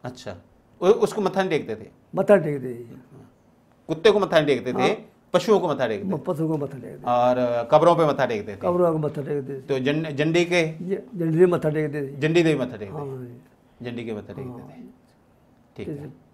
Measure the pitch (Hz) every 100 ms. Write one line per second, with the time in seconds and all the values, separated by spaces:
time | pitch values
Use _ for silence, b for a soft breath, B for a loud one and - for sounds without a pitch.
0 | 127 - - 92 _ _ _ _ 180 233
1 | 220 220 185 190 190 147 - 107 101 _
2 | _ 170 190 202 151 143 123 120 117 127
3 | - 127 110 _ _ _ _ _ - 160
4 | 214 208 180 160 147 127 127 127 - 220
5 | - _ _ 180 - 196 175 135 120 104
6 | 139 156 180 151 160 156 139 135 110 -
7 | 123 123 123 127 123 120 117 151 165 170
8 | 156 143 123 110 107 98 180 175 175 156
9 | 147 156 139 147 135 139 - 135 127 156
10 | 160 139 156 170 175 175 160 160 175 190
11 | - 190 165 160 180 165 156 156 151 147
12 | 135 139 151 165 160 139 127 110 101 147
13 | 139 131 123 120 _ _ _ _ 120 120
14 | 113 104 101 98 127 123 - - - -
15 | _ _ _ _ _ _ _ - 104 143
16 | 143 - _